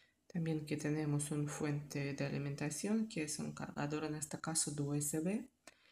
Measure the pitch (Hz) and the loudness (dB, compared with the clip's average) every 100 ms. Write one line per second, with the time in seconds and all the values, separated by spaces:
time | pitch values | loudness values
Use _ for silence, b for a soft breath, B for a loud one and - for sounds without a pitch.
0 | B B _ 175 160 156 151 151 147 151 | B B _ -2 2 0 0 0 2 2
1 | 151 147 147 147 147 - 151 147 147 143 | 4 2 2 0 0 0 0 0 -2 -2
2 | 139 139 139 143 143 143 147 156 196 220 | -2 0 0 0 -2 -2 -2 0 2 2
3 | 220 165 151 - 151 147 147 - 147 151 | 2 -2 -2 -2 -4 -4 -6 -2 0 0
4 | 156 151 151 170 - 160 - 147 143 147 | 0 -2 -4 -4 0 2 2 0 0 2
5 | 147 156 170 220 - _ B B B | 2 0 2 0 -4 _ B B B